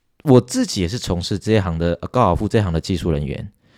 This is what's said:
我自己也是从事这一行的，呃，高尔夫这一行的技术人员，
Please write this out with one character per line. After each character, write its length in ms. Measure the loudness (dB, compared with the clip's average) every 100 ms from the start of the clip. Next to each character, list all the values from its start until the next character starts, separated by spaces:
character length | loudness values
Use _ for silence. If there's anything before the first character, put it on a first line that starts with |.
| _ _
我 160 | 4 6
自 260 | 6 -2 -4
己 140 | -2
也 80 | -4
是 100 | -4
从 240 | -4 -4
事 160 | -4 -6
这 140 | 0
一 80 | 0
行 180 | 2 -2
的， 220 | -2 -4
呃， 60 | -4
高 220 | 0 2
尔 40 |
夫 140 | 2 0
这 120 | 0
一 20 |
行 100 | 0
的 80 | -2
技 160 | -4 -4
术 160 | -2
人 140 | -2 -4
员， 260 | -8 -12 -18 _